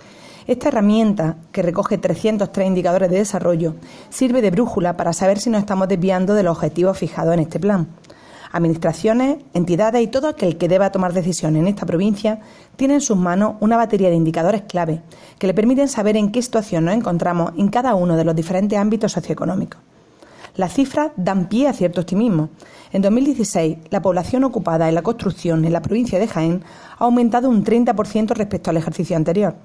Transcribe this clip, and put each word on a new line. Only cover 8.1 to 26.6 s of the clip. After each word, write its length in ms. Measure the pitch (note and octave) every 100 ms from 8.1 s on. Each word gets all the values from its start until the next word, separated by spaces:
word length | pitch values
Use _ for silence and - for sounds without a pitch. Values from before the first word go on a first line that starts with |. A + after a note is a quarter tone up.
| - - - -
Administraciones, 840 | F3 E3+ E3 E3 D#3 G#3+ A#3 C4 D4 -
entidades 480 | F3+ F3 E3+ G#3+ A#3+
y 60 | A3+
todo 180 | C4+ D4+
aquel 320 | D4+ F#3 D#3+
que 80 | F3
deba 240 | F#3 G3
tomar 220 | G3 F3+
decisiones 500 | F3 F3 E3+ D#3 D#3
en 60 | E3+
esta 180 | G3+ F3+
provincia 540 | E3+ G3+ G3+ A3 G#3+ - - -
tiene 200 | - C4+
en 60 | C#4+
sus 160 | C#4+ F#3+
manos 380 | F3+ F3+ G#3+ G#3
una 160 | G#3+ A#3
batería 340 | A3+ G#3 F#3
de 60 | E3+
indicadores 460 | D#3+ E3 E3 G#3+
clave 380 | - F3+ E3 D#3+ - - - -
que 80 | F#3+
le 80 |
permiten 320 | F3+ A3 C4 C#4
saber 300 | B3+ G#3 G#3+
en 160 | G3+
qué 100 | A3+
situación 440 | A#3+ A3+ G#3+ E3+ E3
nos 100 | G#3+
encontramos 560 | G#3 E3+ F3 F3 E3 -
en 120 | G3+
cada 260 | A#3+ C4
uno 220 | G3+ F3 E3
de 80 |
los 100 | E3
diferentes 420 | D#3+ D#3+ F#3 G#3 G#3
ámbitos 360 | G#3 G#3+ G#3+
socioeconómicos. 680 | - - D#3 - F#3+ E3 - _ _ _ _ - - -
Las 200 | - F3+
cifras 380 | - C4+ D#4+ D4+ D#4
dan 300 | F3+ F#3+ E3+
pie 180 | A3 C#4+
a 60 |
cierto 300 | A#3 F3 F3
optimismo. 480 | E3+ - A#3+ E3 D3+ - - - -
En 80 | F#3+
dos 100 | G3
mil 140 | A3+
dieciséis, 540 | C#4 C4 G#3+ F#3 D#3+ E3 -
la 140 | G3+
población 420 | F#3 F3+ E3+ B3+
ocupada 420 | C4+ A3+ E3+ E3 E3
en 80 |
la 60 | E3
construcción 640 | E3 - G3+ - F3 D#3+
en 80 | D#3+
la 80 | E3+
provincia 380 | - A3 A#3+ F3+
de 100 | A3+
Jaén 340 | E3+ D#3+ F3+